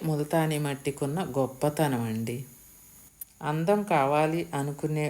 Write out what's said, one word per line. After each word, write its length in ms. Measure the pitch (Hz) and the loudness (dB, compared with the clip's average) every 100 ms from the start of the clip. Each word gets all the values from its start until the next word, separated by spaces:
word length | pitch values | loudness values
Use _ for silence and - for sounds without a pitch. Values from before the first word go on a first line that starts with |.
ముల్తాని 540 | 160 151 147 165 156 151 | 2 -2 0 2 2 0
మట్టికున్న 600 | 147 135 143 139 143 143 135 | -2 -2 -4 -2 -2 -2 -2
గొప్పతనం 720 | 135 127 - 147 151 151 123 | 0 -2 0 0 2 2 2
అండి. 360 | 117 110 113 123 135 - - - - - - _ - _ | -2 -2 -4 -6 -10 -18 -20 -20 -20 -20 -20 _ -20 _
అందం 380 | 151 156 165 208 | -4 -2 2 2
కావాలి 580 | 202 160 135 147 156 165 170 | 4 2 4 4 2 0 -2
అనుకునే 520 | 143 143 143 151 151 151 | -4 -4 -4 -2 0 -2